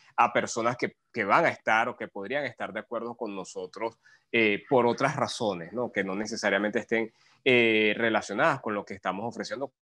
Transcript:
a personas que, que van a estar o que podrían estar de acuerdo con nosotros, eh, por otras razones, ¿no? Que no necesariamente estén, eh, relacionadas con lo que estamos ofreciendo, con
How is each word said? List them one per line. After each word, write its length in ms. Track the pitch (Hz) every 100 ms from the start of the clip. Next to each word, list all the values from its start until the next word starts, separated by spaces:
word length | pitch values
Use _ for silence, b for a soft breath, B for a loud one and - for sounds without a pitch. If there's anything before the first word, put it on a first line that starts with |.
| b b
a 160 | 117
personas 440 | 123 107 - 113 127
que, 200 | - - _
que 120 | -
van 200 | 101 127
a 60 | 160
estar 380 | 110 - 110 120
o 80 | 113
que 120 | 104
podrían 360 | 107 98 135
estar 280 | 139 - 98
de 80 | 101
acuerdo 340 | 104 117 117
con 220 | 117 110 98
nosotros, 600 | 95 98 92 95 113 - b b b
eh, 320 | 117 110 101 -
por 180 | 131 120
otras 280 | 117 135
razones, 580 | 127 113 - 113 90 85
¿no? 200 | 107 117
Que 100 | -
no 140 | 98 95
necesariamente 640 | 107 113 107 98 104 113
estén, 320 | - 113 113 b b b
eh, 500 | - 123 117 110 107 104
relacionadas 640 | 117 110 - 101 160 139
con 140 | 123
lo 100 | 104
que 100 | 95
estamos 300 | 95 98 95
ofreciendo, 440 | 113 104 104 123 139
con 80 | _